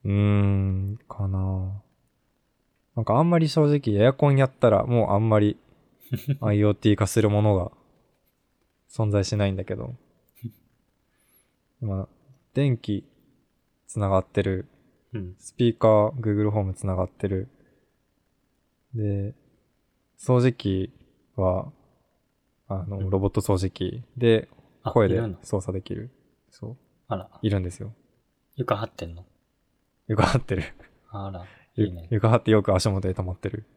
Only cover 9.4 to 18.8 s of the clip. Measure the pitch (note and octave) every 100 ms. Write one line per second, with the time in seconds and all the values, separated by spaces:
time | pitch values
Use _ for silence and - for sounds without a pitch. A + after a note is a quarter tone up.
9.4 | G2+ F#2+ F#2+ G#2 A#2 B2 _ _ _ _
10.4 | A2+ _ _ _ _ _ _ _ _ _
11.4 | _ _ _ _ A2 F#2+ F#2+ _ _ _
12.4 | _ - C#3+ A#2 - G2+ - _ _ _
13.4 | _ _ _ _ _ - G2 F#2+ - -
14.4 | G2+ F#2+ - _ _ _ _ A2 F2+ F#2
15.4 | - _ A#2+ A2+ A2+ G#2+ G#2+ C3+ A2 G#2
16.4 | G#2 G#2 F#2+ F#2 G2 F#2 F#2 _ G2 F#2+
17.4 | A2 _ _ _ _ _ _ _ _ _
18.4 | _ _ _ _